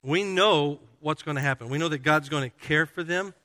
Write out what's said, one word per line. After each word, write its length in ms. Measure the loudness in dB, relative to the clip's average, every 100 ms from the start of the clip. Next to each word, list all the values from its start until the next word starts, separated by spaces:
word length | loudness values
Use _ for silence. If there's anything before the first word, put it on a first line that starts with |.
We 220 | -2 -2
know 560 | 0 2 4 4 2 -4 -14 _
what's 220 | -6 -6
gonna 180 | -6 -4
happen. 260 | -2 -2 -4
We 80 | -4
know 120 | -2
that 100 | -2
God's 300 | 2 2 2
gonna 200 | -4 -4
care 360 | -8 0 0 0
for 180 | -4
them. 300 | -4 -4 -4 -10